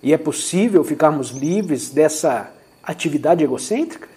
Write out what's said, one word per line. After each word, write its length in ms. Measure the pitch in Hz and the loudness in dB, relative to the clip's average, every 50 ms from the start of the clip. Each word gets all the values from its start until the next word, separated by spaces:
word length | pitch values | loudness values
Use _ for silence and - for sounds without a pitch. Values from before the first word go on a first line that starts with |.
| - | 4
E 100 | 131 151 | 2 2
é 60 | 156 | 2
possível 640 | 156 156 143 - - - - 180 202 240 202 180 143 | 2 -2 -4 -4 -6 -4 0 0 0 4 4 2 2
ficarmos 480 | - 151 - 160 156 151 143 131 120 | 2 0 2 4 4 4 2 -4 -6
livres 600 | 120 135 135 156 175 208 208 175 151 127 - - | -8 -6 -4 -2 -2 -2 0 -2 -2 -4 -4 -6
dessa 600 | 131 139 151 156 151 - - 160 127 113 101 - - _ _ _ _ _ _ | 0 2 2 2 2 0 -2 0 0 0 -4 -8 -16 _ _ _ _ _ _
atividade 600 | - 165 - - 170 147 147 120 151 170 175 156 | -10 -8 -4 -4 -4 -4 -2 2 2 2 4 2
egocêntrica? 640 | 139 127 113 - - 208 247 330 330 - - - - - | 0 0 -2 -4 -4 -2 -2 -2 -4 -6 -16 -18 -20 -20